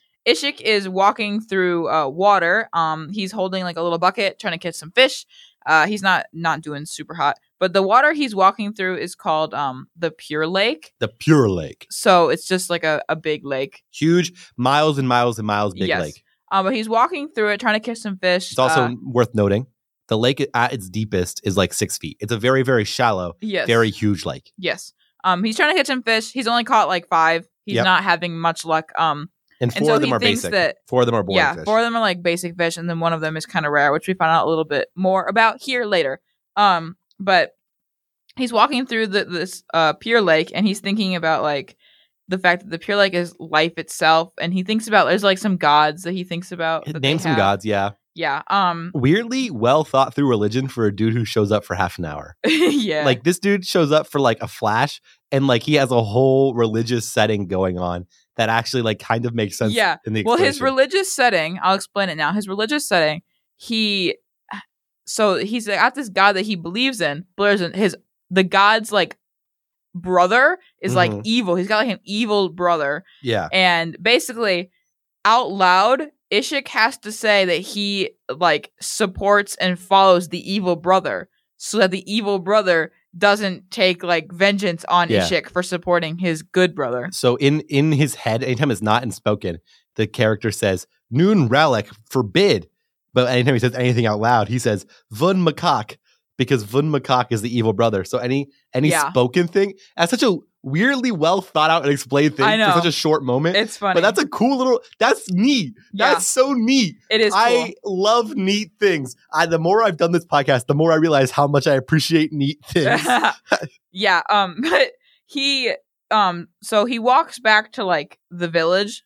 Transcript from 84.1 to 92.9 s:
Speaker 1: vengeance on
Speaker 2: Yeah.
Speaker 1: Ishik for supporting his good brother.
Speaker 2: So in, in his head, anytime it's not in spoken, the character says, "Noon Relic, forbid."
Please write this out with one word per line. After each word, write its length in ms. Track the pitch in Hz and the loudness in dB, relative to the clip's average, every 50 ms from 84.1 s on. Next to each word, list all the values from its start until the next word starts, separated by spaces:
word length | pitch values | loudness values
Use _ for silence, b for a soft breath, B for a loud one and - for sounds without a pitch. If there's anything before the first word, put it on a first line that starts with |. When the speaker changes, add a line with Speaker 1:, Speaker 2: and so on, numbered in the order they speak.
| 175 165 160 - | -2 -2 -2 -6
Speaker 1:
vengeance 540 | 175 170 190 202 202 190 208 180 170 165 - - | -2 0 0 2 2 0 -2 -4 -4 -4 -2 0
on 200 | 175 175 175 151 | 0 2 2 2
Speaker 2:
Yeah. 120 | 113 98 | 0 0
Speaker 1:
Ishik 260 | 90 - 180 156 - - | 0 0 -2 -2 -4 -4
for 140 | - 180 | -4 -6
supporting 560 | 175 - 180 170 - 180 175 170 165 156 165 175 | -4 -4 -6 -6 -2 -2 0 0 -2 -4 -6 -4
his 240 | 185 175 160 156 | -4 -4 -4 -4
good 320 | - - - 185 180 170 170 | -8 -4 0 2 2 2 0
brother. 340 | 147 135 120 123 120 123 185 | -2 -4 -4 -4 -6 -6 -8
Speaker 2:
So 240 | - - - 123 123 | -6 0 0 2 2
in, 240 | 123 139 143 151 156 | 2 2 2 2 0
in 300 | - - 147 139 147 160 | -2 -2 0 2 2 2
his 220 | 151 135 156 131 - | 2 2 2 0 -2
head, 260 | - - 113 113 120 | -4 -4 -4 -2 -2
anytime 280 | 131 127 123 110 151 139 | -2 -4 -2 0 0 0
it's 120 | 110 - | -2 0
not 200 | 107 107 110 120 | 0 0 2 2
in 80 | 131 110 | 0 -4
spoken, 480 | - - - 107 107 - - 90 82 80 b b b b b b _ | -8 -4 -2 -2 -2 0 -2 -6 -8 -8 b b b b b b _
the 120 | - 110 | -4 -4
character 440 | 107 - - 113 110 107 107 - 110 | -2 0 0 2 2 2 0 -2 -4
says, 360 | - - 110 98 92 87 - - _ _ _ - | -4 -2 0 0 0 -2 -4 -10 _ _ _ -4
"Noon 380 | 113 143 175 202 214 185 131 107 | 0 2 2 4 4 4 2 4
Relic, 400 | 127 143 160 147 120 107 - - - - _ _ | 4 4 4 4 2 0 -2 -6 -12 -20 _ _
forbid." 580 | - 135 117 98 - 170 202 196 127 95 - - _ _ _ _ | -2 -2 -2 0 0 2 2 2 2 0 -4 -8 _ _ _ _